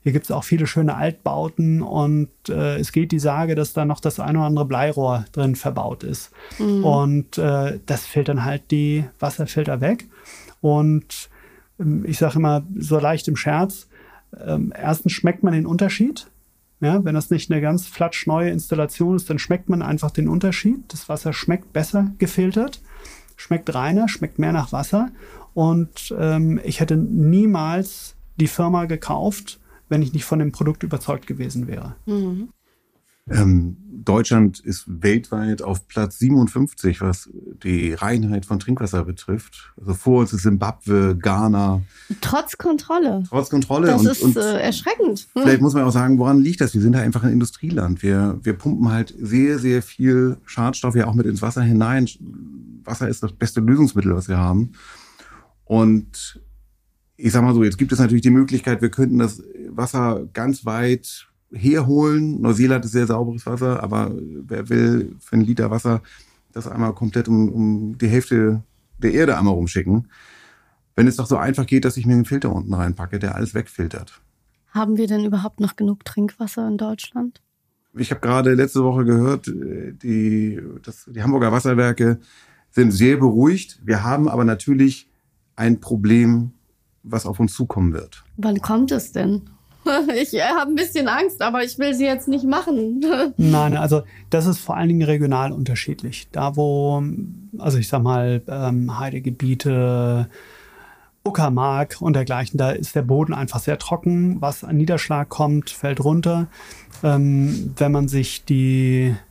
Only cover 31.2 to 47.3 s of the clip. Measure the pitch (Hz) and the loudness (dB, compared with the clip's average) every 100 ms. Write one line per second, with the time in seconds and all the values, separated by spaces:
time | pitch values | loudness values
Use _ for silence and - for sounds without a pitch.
31.2 | - 135 127 127 123 113 123 - - 208 | -8 -10 -6 -6 -6 -8 -12 -12 -6 -4
32.2 | 190 180 240 _ _ _ _ _ _ _ | -4 -6 -10 _ _ _ _ _ _ _
33.2 | - 113 98 90 87 - - - - 104 | -4 2 4 4 2 -8 -18 -8 0 0
34.2 | 113 113 107 - - 92 - 85 101 113 | 4 4 4 2 -10 -10 -10 -2 0 0
35.2 | 117 110 110 107 95 95 _ - 101 - | -2 -6 -4 -4 -4 -6 _ -4 -4 0
36.2 | 123 139 120 127 143 - 92 87 95 90 | 2 4 2 0 -4 0 -2 0 -2 -4
37.2 | - - - - 92 90 85 80 101 117 | -8 -18 -18 -10 -2 0 -2 -2 -2 0
38.2 | 107 104 92 101 - 127 107 92 82 90 | 0 -2 -2 -6 -2 -2 -2 -2 -4 -8
39.2 | - 107 - - - - 98 92 131 123 | -6 -6 -8 -20 -20 -12 -6 -2 4 4
40.2 | 117 101 101 101 104 - - 101 98 90 | 4 2 2 2 -2 -6 0 2 2 2
41.2 | 101 98 110 104 98 95 95 - - 214 | 0 2 2 2 2 0 -4 -16 -12 -8
42.2 | - 285 320 - 359 302 - 339 294 190 | -2 -2 -4 -4 -2 -2 0 0 0 -2
43.2 | 180 131 - 147 131 143 170 135 107 - | -2 -2 0 0 0 2 4 6 4 4
44.2 | 131 123 214 208 233 - - 453 370 202 | 2 4 0 0 -2 -2 -4 0 0 0
45.2 | - 254 269 - 143 139 127 123 127 131 | -6 0 4 4 4 4 2 2 4 4
46.2 | 127 139 143 175 123 107 110 127 117 113 | 6 4 4 2 0 2 4 4 2 0
47.2 | 120 | 2